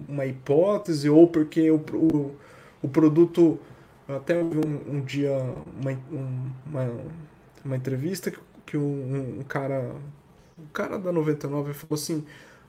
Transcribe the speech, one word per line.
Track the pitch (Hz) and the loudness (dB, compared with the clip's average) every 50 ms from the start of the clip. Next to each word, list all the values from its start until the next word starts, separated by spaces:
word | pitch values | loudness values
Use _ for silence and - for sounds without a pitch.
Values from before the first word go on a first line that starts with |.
| - - | -6 -8
uma | 143 143 135 | -6 -4 -4
hipótese, | 135 127 131 - - 139 151 175 202 208 202 202 - 165 147 139 147 | -4 -6 -6 -2 2 4 4 6 4 2 0 0 -2 -2 0 2 6
ou | 147 156 170 170 | 10 10 10 10
porque | 170 160 156 151 - 165 160 160 | 8 4 0 2 2 2 4 4
o, | 156 151 151 - | 4 2 0 -2
o, | - - 156 160 143 151 143 139 139 - - - - - - - - _ | -2 2 2 2 2 2 -2 -4 -8 -12 -18 -20 -20 -20 -20 -20 -10 _
o | - 135 | -6 -2
produto, | 127 170 156 156 151 160 170 170 - 180 170 160 143 - - - - - - - - - _ - | 2 4 6 6 8 6 6 4 6 6 4 4 4 2 -6 -14 -20 -20 -20 -20 -20 -20 _ -10
eu | 139 | -8
até | 135 139 - 170 175 | -6 -4 -2 0 0
ouvi | 170 165 156 151 | 0 0 0 0
um, | 156 151 147 135 - 113 139 | -2 -2 -4 -6 -6 -6 -6
um | 143 | -6
dia | 131 127 131 143 143 139 139 135 131 127 - - - - - 101 | -6 -4 -4 -2 -2 0 0 -2 -2 -4 -6 -8 -12 -14 -12 -8
uma, | 131 135 | -6 -6
um, | 135 131 131 - 156 135 135 131 127 127 127 131 131 131 - | -6 -6 -10 -10 -10 -8 -8 -6 -6 -6 -8 -8 -10 -12 -12
uma, | 156 151 135 131 123 117 - - - 160 170 156 - - - _ _ _ - - | -10 -6 -4 -4 -4 -6 -8 -10 -12 -14 -14 -16 -20 -20 -20 _ _ _ -14 -8
uma | 139 131 | -6 -6
entrevista | 131 131 135 135 127 135 170 190 175 - 202 | -4 -4 -4 -4 -4 -4 -4 -6 -6 -6 -8
que, | - - - - - - - | -8 -10 -14 -20 -20 -20 -14
que | - - 151 | -6 -4 -2
um, | |
um, | 143 143 143 139 131 127 135 139 135 123 101 104 | -2 -2 -2 -4 -6 -4 -4 -4 -4 -6 -8 -10
um | 131 | -10
cara, | 131 - 147 139 135 135 135 123 120 123 139 143 143 143 - _ _ _ - - _ _ - | -8 -6 -6 -4 -4 -4 -4 -4 -6 -8 -12 -14 -16 -18 -20 _ _ _ -20 -20 _ _ -20
um | 156 151 | -20 -10
cara | - - 202 - - - | -6 -6 -4 -4 -6 -6
da | 185 180 | -4 -2
Noventa | 175 165 156 156 151 147 - | 0 0 0 0 0 -2 -4
e | 139 | -4
nove | 143 147 143 147 143 | -4 -4 -4 -4 -8
falou | 143 - - 156 | -10 -6 -6 -4
assim, | 151 - - 170 151 151 - - - - - - - _ | -4 -4 -4 -4 -6 -6 -8 -14 -20 -20 -20 -20 -20 _